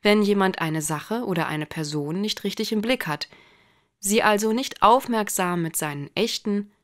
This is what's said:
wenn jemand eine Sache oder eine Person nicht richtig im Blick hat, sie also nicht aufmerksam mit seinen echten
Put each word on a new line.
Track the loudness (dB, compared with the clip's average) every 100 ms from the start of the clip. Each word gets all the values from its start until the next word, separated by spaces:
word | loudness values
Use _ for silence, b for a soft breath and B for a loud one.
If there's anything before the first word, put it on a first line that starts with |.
wenn | 6 4
jemand | 6 4 4 2
eine | -2 -2
Sache | -2 -4 -4 -4 -2
oder | -2 0
eine | -2 -6
Person | -6 -4 -4 -4 -2
nicht | -4 -4
richtig | -6 -4 -2
im | -2
Blick | 0 0 0
hat, | -6 -8 b b b b b b b
sie | 0 2
also | 4 2 0
nicht | -2 -4 2
aufmerksam | 4 4 2 -2 -2 -2 -2 -2
mit | -4 -4
seinen | -6 -6 -8 -2
echten | -2 -2 -2 -2 -4 _